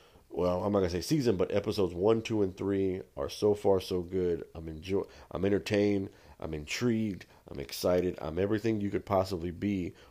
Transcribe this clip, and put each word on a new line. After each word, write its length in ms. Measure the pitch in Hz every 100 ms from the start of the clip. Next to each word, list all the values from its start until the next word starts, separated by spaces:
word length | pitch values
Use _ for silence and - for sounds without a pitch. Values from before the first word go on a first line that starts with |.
| - - -
Well, 340 | 73 90 90
I'm 100 | 101
not 60 | 101
gonna 100 | 92
say 120 | 87
season, 360 | - 156 117 90
but 160 | 90
episodes 400 | 101 110 101 92
one, 280 | 85 101 113
two, 200 | 113 110
and 140 | 95 92
three 460 | 95 98 95 92 - -
are 140 | 69
so 240 | - 107
far 260 | 101 101 95
so 220 | - 92
good. 420 | 87 95 90 82 -
I'm 140 | - 80
enjoy-, 400 | 80 90 98 - - -
I'm 140 | - 95
entertained. 640 | 101 - 104 104 101 95 - - -
I'm 140 | -
intrigued. 720 | 78 76 - 123 113 110 92 - - -
I'm 100 | -
excited. 580 | 65 - 92 90 90 85
I'm 180 | 78 80
everything 420 | 101 110 113 110
you 80 | 101
could 160 | 98 -
possibly 460 | 98 95 92 87
be 420 | 87 101 98 85 - -